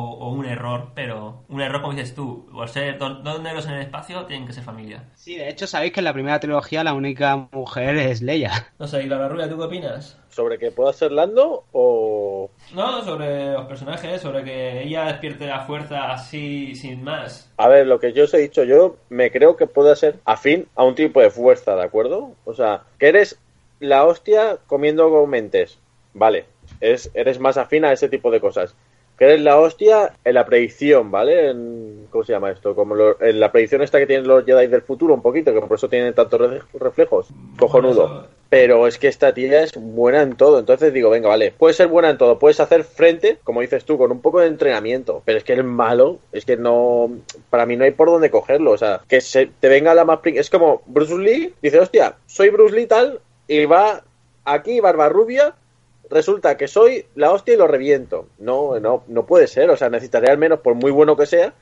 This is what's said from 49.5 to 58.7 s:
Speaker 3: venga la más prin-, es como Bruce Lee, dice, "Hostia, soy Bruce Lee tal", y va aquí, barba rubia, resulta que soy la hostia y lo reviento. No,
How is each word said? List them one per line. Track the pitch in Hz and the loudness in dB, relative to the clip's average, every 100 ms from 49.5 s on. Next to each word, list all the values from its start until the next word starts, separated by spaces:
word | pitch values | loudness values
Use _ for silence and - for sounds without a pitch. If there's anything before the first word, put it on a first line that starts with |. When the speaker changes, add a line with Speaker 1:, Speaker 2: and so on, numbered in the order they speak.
| - 131 | 0 2
Speaker 3:
venga | 139 160 | 4 4
la | 170 | 4
más | 165 160 | 4 2
prin-, | 170 139 | 0 -4
es | 147 | 0
como | 185 165 131 - | 2 2 2 -2
Bruce | 131 156 175 | -4 -2 -2
Lee, | 202 262 349 - | 0 0 -4 -6
dice, | 147 156 | 2 2
"Hostia, | 185 226 127 - _ | 4 2 0 -2 _
soy | - 196 | 0 2
Bruce | 208 214 | 4 4
Lee | 214 233 | 2 0
tal", | 220 269 254 - _ - | 0 0 -4 -18 _ -4
y | 151 151 | -2 2
va | 170 214 202 - _ _ _ 139 | 4 2 -2 -10 _ _ _ -6
aquí, | 147 175 240 | -4 -2 0
barba | 196 165 151 | 0 2 2
rubia, | 180 226 254 294 - _ _ _ _ _ | 2 0 0 -2 -2 _ _ _ _ _
resulta | 156 156 202 170 139 | -2 0 -2 -2 -2
que | 139 | -2
soy | 202 233 254 - | 2 4 2 -6
la | - 147 | -2 0
hostia | 196 - | 0 0
y | 233 | 2
lo | 160 | 2
reviento. | 139 139 139 123 85 - _ | 2 0 -2 -2 -10 -10 _
No, | 107 131 147 | -6 -4 -4